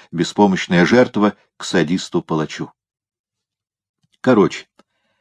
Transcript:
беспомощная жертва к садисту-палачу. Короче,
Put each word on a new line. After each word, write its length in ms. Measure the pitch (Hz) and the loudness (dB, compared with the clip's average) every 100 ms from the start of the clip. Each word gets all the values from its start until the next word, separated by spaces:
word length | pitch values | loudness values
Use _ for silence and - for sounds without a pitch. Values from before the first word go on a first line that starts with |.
| - | -12
беспомощная 720 | 82 85 - 143 180 - 175 175 | -6 -4 2 2 0 0 2 4
жертва 480 | 240 247 - 104 - _ - | 4 2 0 -2 -2 _ -16
к 80 | - | -4
садисту-палачу. 1040 | 92 78 92 - 87 - 78 76 - 78 _ _ _ _ _ _ _ _ _ _ _ _ _ _ _ | -2 -2 -4 -4 -6 -4 -6 -6 -10 -14 _ _ _ _ _ _ _ _ _ _ _ _ _ _ _
Короче, 460 | 127 113 82 - - _ _ _ _ _ | 2 4 2 0 -18 _ _ _ _ _